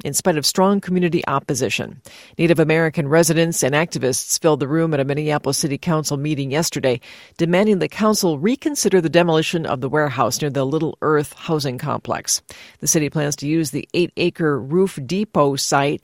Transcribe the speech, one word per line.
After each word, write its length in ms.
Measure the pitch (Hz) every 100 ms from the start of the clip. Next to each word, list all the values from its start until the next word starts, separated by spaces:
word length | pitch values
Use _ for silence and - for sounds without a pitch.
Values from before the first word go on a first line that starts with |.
in 120 | -
spite 240 | 135 190 156
of 80 | 135
strong 340 | - 190 202
community 420 | - 180 180 165 -
opposition. 760 | 139 - 131 117 - - - - - - -
Native 200 | 165 165
American 480 | 156 160 160 175 143
residents 560 | 156 135 160 165 165
and 120 | 131
activists 680 | 147 170 147 127 - - -
filled 200 | 165 147
the 60 | 135
room 280 | 160 165
at 60 | 147
a 40 |
Minneapolis 540 | 139 143 151 147 135 139
City 180 | 147 139
Council 400 | - 156 151 143
meeting 340 | 151 143 135
yesterday, 520 | 143 170 151 131 123 - - - -
demanding 440 | 170 180 214 190
the 80 | 151
council 500 | - 214 214 185 143
reconsider 640 | 185 277 320 285 208 190
the 80 | 160
demolition 560 | 170 175 160 160 170 160
of 160 | 131
the 80 | 131
warehouse 500 | 151 147 123 113 -
near 80 | 147
the 160 | 139
Little 320 | 135 156 156 -
Earth 320 | 151 151 147
housing 420 | - - 156 135 123
complex. 640 | 143 113 - - - - - - - _
The 80 | 123
city 240 | 165 143
plans 260 | 160 147 147
to 100 | 143
use 260 | 160 151
the 140 | 143 -
eight-acre 680 | 170 175 - 175 - 156 139
Roof 400 | 131 175 190 -
Depot 520 | 123 180 214 165 143 135
site 440 | - 139 143 156